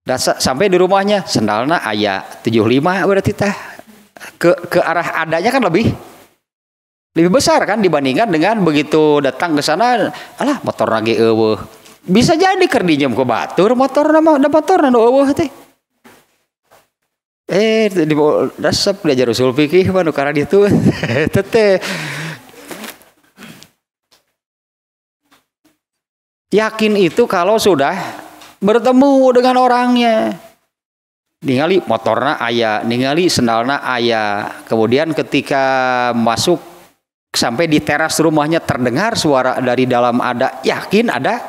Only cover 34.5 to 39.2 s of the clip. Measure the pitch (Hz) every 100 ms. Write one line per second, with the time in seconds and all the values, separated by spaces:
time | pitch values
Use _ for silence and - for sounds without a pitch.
34.5 | - - 113 110 131 160 151 135 143 135
35.5 | 139 135 131 127 123 123 120 117 113 180
36.5 | 170 - - - _ _ _ _ - 135
37.5 | 117 170 147 - 147 160 - 160 156 147
38.5 | 165 - 131 123 127 220 196